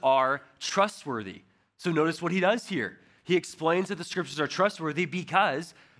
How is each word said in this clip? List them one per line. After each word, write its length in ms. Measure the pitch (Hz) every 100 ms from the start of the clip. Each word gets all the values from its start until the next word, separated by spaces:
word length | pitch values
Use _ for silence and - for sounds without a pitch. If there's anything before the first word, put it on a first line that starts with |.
are 400 | 135 131 131 139 - _
trustworthy." 840 | - 196 208 - 147 117 95 - _ _ _ _
So 160 | 180
notice 280 | 156 160 160
what 120 | 170
he 80 | 185
does 260 | 180 233 -
here. 320 | 170 101 - _ _
He 140 | - 175
explains 520 | - - 160 180 190
that 100 | 180
the 60 |
scriptures 360 | 170 185 139 139
are 80 | 143
trustworthy 560 | - 202 202 156 147
because 720 | 170 180 175 190 196 139 170 - -